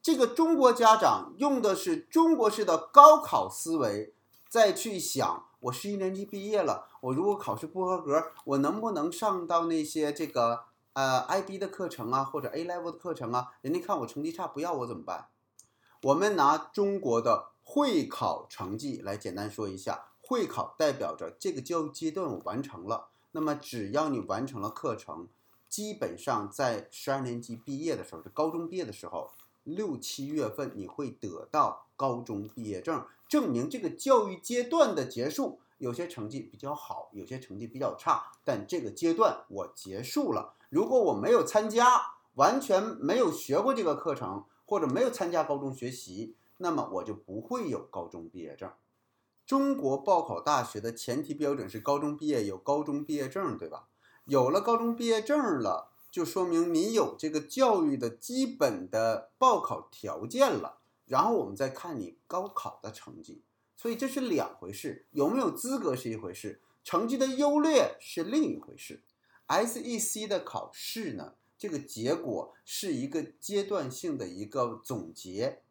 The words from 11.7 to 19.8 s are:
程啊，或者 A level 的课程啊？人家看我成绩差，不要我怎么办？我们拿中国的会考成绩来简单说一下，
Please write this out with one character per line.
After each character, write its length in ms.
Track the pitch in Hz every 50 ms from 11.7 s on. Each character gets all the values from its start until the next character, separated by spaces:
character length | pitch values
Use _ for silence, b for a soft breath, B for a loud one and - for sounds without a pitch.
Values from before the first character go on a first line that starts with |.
| - - 185 165
程 220 | - - 113 117
啊， 120 | 127 135 135
或 160 | 135 - 151
者 100 | 131 -
A 160 | - 151 170
level 260 | 175 180 175 170 170
的 80 | 165 -
课 160 | - 180 156
程 160 | - 127 113
啊？ 220 | 120 123 131 - - _
人 120 | - 131 165
家 60 | 180
看 200 | - - 196 156
我 40 | 120
成 180 | 113 - 143 147
绩 80 | 165
差， 140 | 165 - 180
不 140 | 156 - 143
要 140 | 156 175 165
我 120 | 135 123
怎 100 | 120 110
么 80 | 82 -
办？ 260 | 92 90 80 - _ _ _ _ _ _ b b b b b b b b b -
我 100 | 131 139
们 220 | 165 196 214 202
拿 200 | 170 139 143 156
中 440 | 156 - - - 208 202 202 202 190
国 200 | 165 131 117 117
的 340 | 117 120 110 101 - - _ _ _
会 420 | - - - 294 269 208 156 -
考 400 | 139 - - 123 92 76 - -
成 300 | - - - - 92 104
绩 240 | 110 143 143 120 -
来 160 | 95 101 101
简 160 | 107 - 104 87
单 160 | 98 104 104
说 180 | 104 - 107
一 80 | 98 95
下， 340 | 95